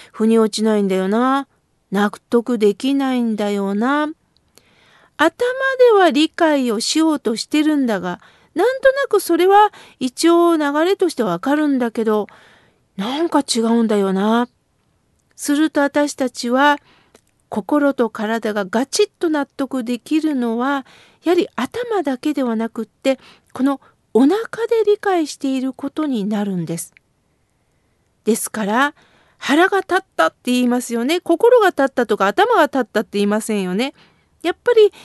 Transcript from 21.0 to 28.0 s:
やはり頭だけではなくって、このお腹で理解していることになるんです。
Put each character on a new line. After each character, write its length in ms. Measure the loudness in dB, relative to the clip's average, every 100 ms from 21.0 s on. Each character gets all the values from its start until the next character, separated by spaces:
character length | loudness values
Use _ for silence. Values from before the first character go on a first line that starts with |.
| _ _
や 80 | -2
は 40 | 0
り 120 | 0 -4
頭 460 | -6 -6 -4 -4
だ 160 | -2 -4
け 160 | -4
で 80 | -2
は 140 | -2 -2
な 140 | -6
く 140 | -8
っ 20 | -12
て、 340 | _ -4 -4 -6 _ _
こ 100 | -4
の 180 | -2 -2 _ _ _
お 80 | 2
腹 460 | 4 2 -4 -6 -2
で 160 | 0 2
理 120 | 0
解 300 | 0 -2 -4
し 100 | -6
て 180 | -4 -4
い 60 |
る 120 | -4
こ 180 | -6 -10
と 140 | -6 -4
に 200 | -2 -2
な 180 | -4
る 120 | -4 -4
ん 100 | -6
で 140 | -8
す。 140 | -10 _ _ _ _ _ _ _ _ _ _ _